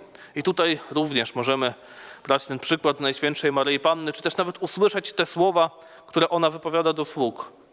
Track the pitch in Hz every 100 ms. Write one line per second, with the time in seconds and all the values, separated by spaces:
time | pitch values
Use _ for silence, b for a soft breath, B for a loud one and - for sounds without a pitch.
0 | - - B 151 185 180 170 156 - 147
1 | 156 135 117 127 120 135 127 - B B
2 | B B - 135 - 131 - 165 151 139
3 | 139 135 147 147 151 139 139 143 160 165
4 | 156 147 170 - 180 - 180 190 202 196
5 | - - 165 170 190 175 165 - B B
6 | - 165 165 170 160 160 160 165 160 151
7 | 147 151 120 - - - -